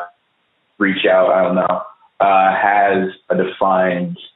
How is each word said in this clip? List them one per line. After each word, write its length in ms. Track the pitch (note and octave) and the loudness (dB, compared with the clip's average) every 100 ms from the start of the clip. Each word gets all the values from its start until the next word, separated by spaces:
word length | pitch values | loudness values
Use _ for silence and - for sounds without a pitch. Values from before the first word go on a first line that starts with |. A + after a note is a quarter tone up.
| F2 _ _ _ _ _ _ - | -6 _ _ _ _ _ _ -4
reach 300 | G2 F#2+ G2 | -2 0 2
out, 240 | F#2 F#2 | 2 2
I 120 | F#2 | 2
don't 120 | F2+ | 0
know, 280 | F#2 F2 F2+ - - _ - | 0 -2 -4 -8 -20 _ -2
uh, 340 | G2 F#2+ F#2+ | 2 2 2
has 560 | F#2+ G2+ G2+ G2+ F#2+ F#2 - - | 2 0 2 2 0 -4 -8 -6
a 60 | F#2 | -2
defined 800 | F#2 - F#2+ F#2 F#2 F2 F2+ F3 - | -2 -2 -2 0 0 -2 -6 -10 -16